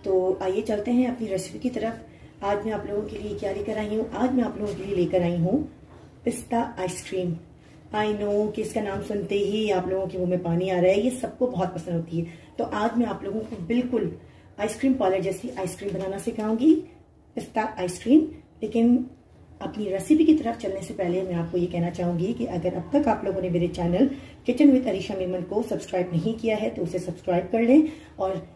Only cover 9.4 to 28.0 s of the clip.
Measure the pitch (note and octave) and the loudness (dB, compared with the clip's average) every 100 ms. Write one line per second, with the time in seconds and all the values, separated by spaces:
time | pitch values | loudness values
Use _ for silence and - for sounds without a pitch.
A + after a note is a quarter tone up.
9.4 | G3 G#3+ G#3+ F#3 F3+ F#3+ F#3+ F#3 F3+ F3+ | 2 0 2 2 2 -2 -2 -2 0 0
10.4 | E3+ E3+ F#3 F3+ F3+ G3+ A#3+ - - - | 2 0 2 2 4 4 2 -2 -8 -2
11.4 | B3 E3+ F3+ E3+ F3+ E3+ D#3+ E3 E3 - | -2 0 -4 -4 -4 -4 -2 -4 -6 -10
12.4 | - - A3+ G#3 A3 A3+ A3 F#3+ G3 A3 | -14 -6 -4 0 0 0 0 -2 -6 -6
13.4 | A3 G#3 E3 A#3+ B3 A3+ F3 - - - | -6 -10 -2 0 0 -2 -2 -6 -18 -20
14.4 | - - G#3+ - C4+ B3+ F#3+ F#3+ F#3 F#3 | -20 -6 -4 0 0 2 2 2 0 -4
15.4 | B3 - F3+ - G3+ F#3 F#3+ G3 A#3 A3+ | -8 -6 -8 -6 -6 -4 -4 -4 -6 -4
16.4 | G#3+ A3+ D4+ - - - - - _ - | -2 4 6 4 2 -18 -20 -20 _ -10
17.4 | - A3 G#3+ - F3+ - A3+ D4+ D#4 - | -4 -4 -4 -4 -6 -4 4 6 4 -8
18.4 | - - G#3+ A#3 A#3 B3 - - - - | -20 -10 -2 2 4 4 2 -12 -20 -20
19.4 | - - G3 G#3+ G3+ F#3+ - D#4 D#4+ - | -20 -12 -10 -6 -4 -4 2 4 6 6
20.4 | A3+ A#3+ G3 F#3+ - - F3 F3+ F#3 E3+ | 4 -4 -6 -6 -8 -4 -2 0 0 -2
21.4 | E3 F3+ E3+ E3+ E3+ E3+ F3 E3+ F#3+ A#3+ | 0 0 0 0 -2 -2 -2 0 -2 -2
22.4 | A3+ F3 F3+ F3+ - C#4+ A#3 G#3 - F#3 | -4 -2 -2 -4 0 2 2 0 0 2
23.4 | F3+ E3+ E3+ F3+ E3+ F3+ C#4 - - - | 2 2 0 0 0 4 4 2 -12 -6
24.4 | - B3 C#4+ B3+ A#3+ F#3+ - F#3+ F3+ F#3 | -4 6 8 8 4 -2 -4 -4 -2 -4
25.4 | E3 G#3 A3+ E3+ - F#3 F3+ E3+ G3 A3+ | -2 -2 -2 -4 -2 -2 0 0 0 -2
26.4 | A3+ G#3+ A3 A3+ E3+ F3+ F3 E3 - - | -2 0 -2 -4 -4 -4 -6 -8 -2 -2
27.4 | - A3+ A#3 C#4+ D#4 - | 0 2 8 8 6 -4